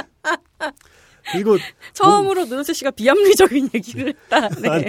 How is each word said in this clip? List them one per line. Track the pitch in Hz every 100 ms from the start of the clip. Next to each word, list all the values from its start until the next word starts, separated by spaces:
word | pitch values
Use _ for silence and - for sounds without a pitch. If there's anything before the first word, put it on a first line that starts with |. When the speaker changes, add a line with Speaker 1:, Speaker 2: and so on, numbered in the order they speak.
| - _ 302 330 _ -
Speaker 1:
<laughs> | 311 - _ _ _ _ -
Speaker 2:
그리고 | 190 208 190 - _
Speaker 1:
<laughs> | -
처음으로 | - 392 415 392 370
Speaker 2:
뭐 | 262
Speaker 1:
노현철 | 254 277
씨가 | 240 262
비합리적인 | 262 233 349 392 415 - 277 269
<laughs> |
얘기를 | 247 - - 269
했다. | - - 247 214 139
네. | 190
Speaker 2:
아니, | 160